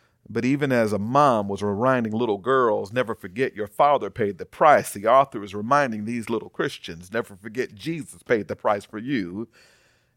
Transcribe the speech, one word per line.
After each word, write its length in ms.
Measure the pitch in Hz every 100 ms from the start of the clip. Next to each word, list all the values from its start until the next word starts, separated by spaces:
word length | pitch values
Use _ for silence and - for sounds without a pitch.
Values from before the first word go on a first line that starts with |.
| _ _ -
But 160 | 110 123
even 260 | 143 143
as 220 | 123 110
a 60 | 104
mom 500 | 107 135 143 113 101
was 120 | 98
reminding 520 | 104 101 127 127 113
little 240 | 110 120 101
girls, 560 | 104 135 120 104 101
"Never 200 | 120 113
forget 400 | 110 95 95 127
your 140 | 98 104
father 420 | - 147 139 104
paid 280 | - 104 95
the 80 | -
price," 480 | - 160 123 -
the 140 | 104 104
author 360 | 131 139 113
is 100 | 101
reminding 520 | 101 110 143 135 107 104
these 240 | 120 107
little 180 | 113 110
Christians, 640 | - 151 - - 82 90
"Never 240 | 113 113 98
forget 400 | 107 110 120 104
Jesus 480 | 139 165 127 85
paid 240 | - 117 101
the 80 | 104
price 300 | 117 101 -
for 140 | 107
you, 500 | 120 135 87 95 113 _ _ _ _ _ _